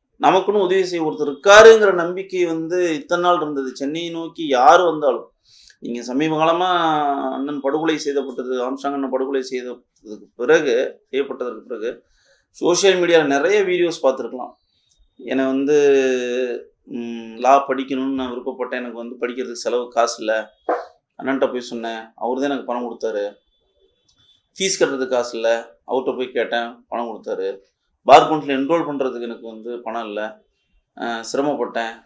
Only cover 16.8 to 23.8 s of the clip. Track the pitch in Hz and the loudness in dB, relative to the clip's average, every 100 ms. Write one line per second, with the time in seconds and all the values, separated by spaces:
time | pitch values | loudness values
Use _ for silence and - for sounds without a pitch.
16.8 | - 120 120 117 113 113 123 139 - 131 | -14 -10 -10 -10 -12 -2 4 4 4 -4
17.8 | 131 131 135 135 127 123 131 123 123 127 | -4 -6 -4 -6 -6 -8 -10 -8 -8 -8
18.8 | 120 113 117 123 123 123 117 117 113 123 | -10 -12 -14 -8 -8 -6 -10 -8 -4 -2
19.8 | 123 117 117 - 110 110 107 _ - - | -2 0 0 0 -2 -2 -4 _ -6 -6
20.8 | - _ _ - 127 135 135 123 120 120 | -6 _ _ -10 -6 0 0 -2 -8 -10
21.8 | 113 113 113 - 117 127 143 131 127 120 | -8 -10 -12 -8 -6 -4 -4 -4 -6 -8
22.8 | 120 113 113 104 101 - _ _ _ _ | -8 -6 -6 -4 -6 -10 _ _ _ _